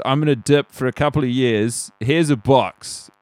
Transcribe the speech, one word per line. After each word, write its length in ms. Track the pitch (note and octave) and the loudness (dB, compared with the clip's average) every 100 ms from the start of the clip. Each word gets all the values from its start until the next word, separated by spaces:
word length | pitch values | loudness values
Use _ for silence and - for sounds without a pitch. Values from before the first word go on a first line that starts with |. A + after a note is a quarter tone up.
I'm 160 | - C#3 | -2 0
gonna 140 | D3+ C3+ | 0 0
dip 360 | G#2 C#3+ - | 2 0 0
for 140 | - B2+ | -4 -4
a 40 | |
couple 300 | - D3 D3+ | -2 -2 0
of 80 | C3 | -2
years. 640 | B2 B2 A2 A2 A#2 - - | 0 0 2 0 -4 -12 -6
Here's 280 | A2+ D#3+ D#3 | -2 0 2
a 80 | C3 | 0
box. 720 | A2+ C3 F#2+ - - - - _ | 2 2 2 -6 -16 -16 -18 _